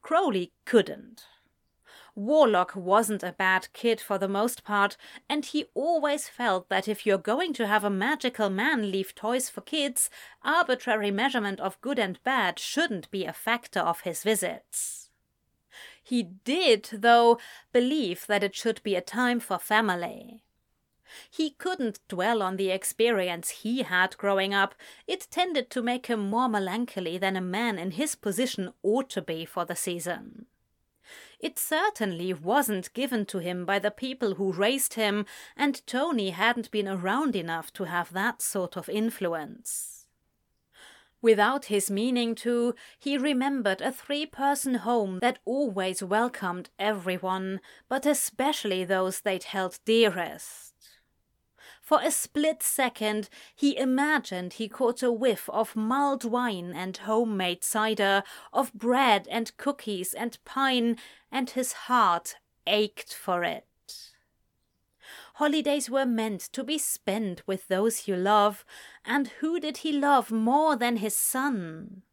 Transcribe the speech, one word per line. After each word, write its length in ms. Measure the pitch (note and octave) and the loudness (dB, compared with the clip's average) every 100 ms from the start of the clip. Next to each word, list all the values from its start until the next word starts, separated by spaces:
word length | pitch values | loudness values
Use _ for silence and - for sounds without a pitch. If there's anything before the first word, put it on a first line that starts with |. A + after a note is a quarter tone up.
Crowley 520 | - D#4+ F#4 G3 F3+ _ | 2 2 4 0 -4 _
couldn't. 600 | - A#3 - D2 - - - _ _ _ _ _ _ - - | 2 4 4 -4 -16 -20 -20 _ _ _ _ _ _ -20 -18
Warlock 640 | - G3+ D#4 C4 G3 F3+ G3+ | -8 2 6 6 6 2 -2
wasn't 460 | F3+ G3+ G#3+ G#3 | 4 6 6 -2
a 100 | F3+ | -4
bad 400 | - F#3 F#3 - | 0 4 4 0
kid 280 | - A#3 A3 | -2 0 0
for 180 | - G3 | 0 -2
the 100 | G3 | 0
most 340 | G3 A#3 - | 0 0 -2
part, 340 | - G#3 G3+ - - - _ | -2 2 2 0 -20 -20 _
and 160 | D4+ | -4
he 220 | D4 D4+ - | -2 -4 -4
always 540 | - D4 E4+ D4 D4 - | -2 0 2 2 0 -4
felt 400 | - A#3+ F#3 F3+ | -2 0 0 0
that 180 | F#3+ G3 | -2 0
if 200 | G#3+ - | -2 2
you're 120 | G3 | 2
going 340 | F#3+ B3 F4+ | 2 0 0
to 120 | C4+ G#3+ | -2 2
have 160 | G#3+ | 2
a 80 | G#3 | 2
magical 600 | G3 A3 D4+ B3+ B3 G#3 | 0 0 0 -2 0 0
man 400 | F#3+ B3+ C#4+ G#3 | 2 0 0 0
leave 240 | F#3+ F#3+ | -2 -4
toys 340 | - G#3+ B3 B3+ | -6 -2 -2 -2
for 120 | - | -8
kids, 500 | - D#4 C#4 A#3+ - - - - | -6 -2 -2 -2 -4 -4 -20 -8
arbitrary 680 | - D#4+ - B3 - G#3+ G3+ | 0 2 2 0 0 0 2
measurement 500 | G3+ C4 C4 G3+ G3 | 2 2 0 -2 -2
of 200 | F#3+ - | -6 -4
good 180 | A#3+ - | -4 0
and 240 | G3 F3+ | -2 -2
bad 360 | - C4 F#3+ F3 | -2 2 2 0
shouldn't 520 | - - E4 G3+ - | -4 0 0 -2 -6
be 140 | G3 | -6
a 80 | E3 | -6
factor 480 | E3 - A#3+ - G3 | -6 -2 -2 -2 -2
of 220 | E3 E3+ | 0 -2
his 200 | F#3 F3 | -4 -4
visits. 880 | G#3 A3 F3+ E3 _ - - - - _ _ _ _ _ _ - - - | 0 0 0 -6 _ -8 -8 -10 -16 _ _ _ _ _ _ -20 -20 -20
He 220 | - B3 | -4 -2
did, 640 | F3+ F#3+ - D#4+ F4 G#3+ - | -2 -8 -4 2 4 4 2
though, 460 | G#3+ A#3 A#3+ A#3 A#3 - - _ | 0 6 8 8 6 2 -20 _
believe 540 | B3 B3 D#4 G#3+ F3 - | 2 2 0 -2 -4 0
that 160 | G3+ | 0
it 140 | G3 - | 0 -2
should 260 | A#3 A3+ | -4 -2
be 140 | G#3+ F#3 | -2 -2
a 40 | |
time 380 | F3+ A3 B3 A#3+ | -2 -2 0 0
for 200 | - F3+ | -2 -6
family. 840 | - G#3+ A3 F3+ E3+ - - - _ _ _ _ _ _ _ - - | 2 2 2 0 -4 -10 -16 -20 _ _ _ _ _ _ _ -20 -18
He 200 | - D#4 | -4 -4
couldn't 500 | _ F#4 F#4 A#3+ G3+ _ | _ -6 -2 -4 -6 _
dwell 340 | F3+ F#3+ A3+ | -2 0 2
on 140 | F#3+ F#3+ | 0 -2
the 140 | F#3+ | -2
experience 800 | F#3 - - A3+ A3 F3+ E3+ - | -2 -4 0 2 4 0 -4 -8
he 320 | - G#3+ B3+ | -6 -4 -2
had 340 | A#3+ F3+ F#3 - | 0 2 2 0
growing 340 | G3+ G3 G3 | 0 2 2
up. 220 | G3 G3 - - - - | 2 2 -2 -20 -18 -8
It 220 | F#4 - | -8 -6
tended 400 | - F4+ D4 B3 | -2 0 0 -2
to 120 | C4 | -4
make 240 | A#3 B3 B3+ | -2 -4 -2
him 220 | A#3 G3+ | -2 0
more 200 | A3 B3 | 0 0
melancholy 680 | G#3+ F#3+ G#3 A#3+ - F3+ F3 | 0 -2 -2 -4 -4 -4 -2
than 180 | F#3+ F#3+ | -2 -2
a 40 | |
man 380 | F3+ F#3+ A#3 G3 | -2 -2 -2 -2
in 140 | F3+ | -6
his 240 | E3+ D4 - | -4 -4 -2
position 580 | G#3+ F#3 B3+ - F3+ - | -4 0 -2 -2 -6 -4
ought 260 | G3 A#3 C4 | 0 0 0
to 120 | - | -6
be 220 | F3+ D#3+ | -6 -8
for 200 | E3 - | -6 -6
the 120 | E3+ F3 | -4 -4
season. 680 | - F3 E3 E3+ - - - _ _ _ _ _ - - - _ | -4 -4 -4 -6 -10 -20 -20 _ _ _ _ _ -20 -20 -20 _
It 200 | - - | -10 -6
certainly 760 | - D#4 G4+ G#4 G#3 E3+ F3+ | -2 0 0 0 -4 -2 -4
wasn't 600 | F3 D#3 C4+ C4+ G3+ F3 | -4 2 2 2 -2 -6
given 340 | - C4 A#3+ G3+ | -6 -2 -2 -2
to 120 | F#3+ | -4
him 260 | E3+ F3+ | -4 -4
by 140 | F3 G3 | 0 0
the 120 | G3+ | 0
people 440 | G#3 B3+ C4 A3+ | -4 -8 -4 -4
who 180 | F3+ F#3+ | 0 -2
raised 420 | F3 G3+ C4+ - | 0 0 2 -2
him, 320 | - G#3+ G#3 G#3 - - - | 0 0 0 -4 -10 -20 0
and 280 | C#4+ C#4 - | 0 0 -4
Tony 440 | B3 D#4 C4 F#3+ | -2 0 0 -2
hadn't 400 | F3 A3 A#3+ G#3+ | 2 2 2 -2
been 180 | G#3+ G3 | -4 -2
around 480 | F#3+ F3+ A#3 D4+ G#3 | -2 0 0 0 -2
enough 360 | E3 E3 D#3+ | -4 -6 -8
to 100 | - | -8
have 280 | F3+ F3 E3+ | -4 -2 -4
that 300 | F#3 F3 F3 | -2 -2 -2
sort 340 | - G3+ F3+ - | -4 -4 -4 -6
of 120 | - | -6
influence. 1160 | G#3+ A3+ A3+ F3+ E3 D3+ - - - - - _ _ _ _ _ _ _ _ - - _ _ | -2 -2 -2 -2 -2 -6 -12 -10 -8 -10 -14 _ _ _ _ _ _ _ _ -20 -20 _ _
Without 440 | A3+ G#3+ G#3 C#4 - | 6 6 6 2 0
his 240 | G#3 F#3+ | -2 0
meaning 440 | G3+ A#3+ B3 A#3 | -2 0 0 0
to, 400 | A3+ A#3+ A#3+ A#3+ A#3 - - | -2 -2 0 0 -2 -12 -10
he 200 | C#4 C#4+ | -4 0
remembered 640 | C#4 C4 C4+ C#4 G3+ F#3+ | 2 2 2 0 0 0
a 100 | C4+ | -4
three-person 840 | C4 - C#4+ D#4 - C#4 C#4 C4+ B3 | -6 -6 -4 -4 -2 0 0 0 -2
home 420 | F#3+ A#3+ G3 F#3 | 0 0 0 0
that 200 | A#3 B3+ | 0 -2
always 580 | - C4 C#4+ F#3+ F#3+ F#3 | -4 -2 0 0 -2 -4
welcomed 680 | F#3 G#3 A#3+ B3 F#3 F3+ - - | 0 0 0 -2 -6 -6 -10 -4
everyone, 840 | G3+ G#3 F3+ F3+ F#3 F#3 F#3+ F#3+ - - _ | -2 -2 -2 -4 -2 -4 -4 -8 -10 -20 _
but 180 | C4 C#4+ | 0 2
especially 800 | D4 - - C4+ D4+ G#3+ F#3 | 2 -2 -2 -2 0 -2 -2
those 360 | F3+ F#3+ F#3 F#3 | 0 2 2 0
they'd 240 | G#3+ F#3+ | -2 -2
held 360 | - G3 F#3 - | -4 -4 -4 -4
dearest. 880 | - A3+ A3 E3 - D#3 - - - _ - _ _ _ _ _ _ _ - - | 2 6 6 2 -6 -8 -16 -18 -20 _ -20 _ _ _ _ _ _ _ -20 -20
For 180 | - D#4 | 2 2
a 80 | D#4+ | 2
split 520 | - - D4 D#4 D#4 | -2 -4 0 0 0
second, 640 | - - B3+ - G#3+ G#3+ G3+ - - | -2 0 -2 0 -2 -2 -4 -14 -20
he 220 | _ C#4+ - | _ 0 2
imagined 800 | C4 B3+ D4 D4+ - F#3 F3+ | 2 2 2 0 0 -6 -8
he 140 | - A3 | -6 -8
caught 340 | - B3 B3 | 0 0 2
a 100 | B3+ | 0
whiff 380 | A#3 B3+ G#3 - | 2 2 0 -2
of 260 | G#3 A3 A3 | -2 -2 -2
mulled 480 | A3 C4 C#4+ C#4 | 0 2 2 0
wine 480 | A#3+ A#3+ B3 F#3+ F3 | -2 0 0 -2 -6
and 240 | F3+ F#3 F#3 | -6 -6 -6
homemade 680 | A3 A3 A#3 G3+ F#3 F3 | 0 2 2 0 0 -2
cider, 580 | - A3 A3 G#3+ G3 G3 G3 - - | -2 0 0 2 4 4 2 -16 -4
of 200 | A3+ C4 | -2 -2
bread 560 | G3+ A3+ B3 C4 G3+ - | -2 2 4 6 4 2
and 240 | A3+ A3+ - | -4 -4 -4
cookies 560 | C#4 C#4+ - G3 F3+ | -4 -4 -6 -6 -6
and 280 | - A#3 - | -4 -6 -8
pine, 540 | - C4+ C4+ B3+ A#3 A#3 - - _ | -10 -2 2 2 2 0 -6 -20 _
and 200 | C4+ B3+ | -4 -4
his 220 | B3 B3 | -2 -4
heart 640 | - - B3 G3+ E3+ - - _ _ - | -6 0 4 6 4 -2 -14 _ _ 0
ached 460 | G#3 G#3+ - - | 2 0 -4 -16
for 300 | - - F3+ | -10 -2 0
it. 220 | F3 D#3+ _ _ - - - _ _ _ _ _ _ _ _ _ - - - - | 0 -4 _ _ -20 -20 -20 _ _ _ _ _ _ _ _ _ -20 -20 -20 -2
Holidays 480 | D4 D4+ C#4+ C#4+ B3+ | 0 2 2 0 0
were 160 | C4+ | 0
meant 380 | C4+ A3+ A3 F#3+ - | 2 0 -2 -4 -8
to 100 | - | -8
be 140 | C4 D4+ | -4 -4
spent 640 | - - - G3+ G#3 F3 - | -4 -4 -4 -2 -2 -4 -4
with 200 | F#3+ - | -6 -2
those 380 | F#3 A3 A3+ - | 2 2 0 -2
you 80 | |
love, 480 | F3+ F#3+ G#3+ G#3 G3+ - - - - - | 0 4 6 4 2 -16 -20 -20 -18 -2
and 220 | C4 B3+ - | 0 0 -4
who 180 | D#4 E4+ | -4 -2
did 200 | D4+ - | -4 -6
he 120 | D#4+ | -2
love 400 | D4 C#4+ C#4 - | 0 4 4 4
more 460 | A3 A3+ C#4 D#4 C4+ | 0 4 4 4 2
than 220 | A#3+ A#3 | 0 0
his 180 | G#3 - | -2 -2
son? 840 | - B3+ C#4 A#3 E3+ D#3+ F#3+ F#3+ _ | -2 0 -2 -2 -6 -10 -14 -16 _